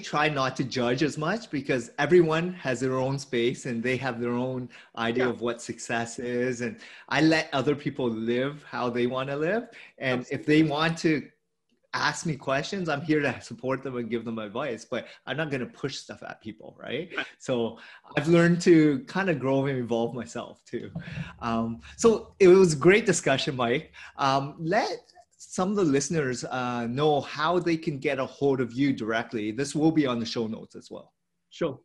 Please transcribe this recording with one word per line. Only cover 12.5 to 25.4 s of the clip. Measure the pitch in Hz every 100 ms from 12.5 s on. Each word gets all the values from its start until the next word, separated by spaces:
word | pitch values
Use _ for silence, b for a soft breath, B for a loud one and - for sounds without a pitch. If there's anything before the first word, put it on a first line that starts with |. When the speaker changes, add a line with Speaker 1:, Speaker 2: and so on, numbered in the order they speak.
| 135 - 196 165
Speaker 1:
I'm | 143
here | 151 151
to | 139 117
support | - 117 127 131
them | 135 123
and | 113
give | 117
them | 117 113
advice, | 104 117 143 110
but | - 120 B B -
I'm | 139
not | 156
gonna | 135 117
push | - 135 -
stuff | - 107
at | - -
people, | 110 - - -
right? | - 127 180 156
Speaker 2:
Right. | B B
Speaker 1:
So | - 123 113 - B B - 147
I've | 151
learned | 170 170 175
to | 185 160 151 135 -
kind | 185 196
of | 143
grow | 131 135 139
and | 131
evolve | 113 117 117
myself | 123 - 120 - -
too. | - 113 104 - B B B B
Um, | 117 113 113 117 B B
so | 233 214 - -
it | 185
was | 190 180
a | 143
great | 170 214 226
discussion, | - 147 131 - 127
Mike. | 117 127 - B B -
Um, | 135 139 143 151
let | 160 214 381 - _ - _
some | _